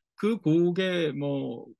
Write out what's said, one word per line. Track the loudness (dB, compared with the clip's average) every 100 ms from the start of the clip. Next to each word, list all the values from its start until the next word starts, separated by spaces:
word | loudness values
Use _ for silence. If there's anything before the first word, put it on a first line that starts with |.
| _ -4
그 | -2 0
곡에 | 2 4 4 2 0 0 -2
뭐 | -2 -4 -4 -4 -8 -14 -10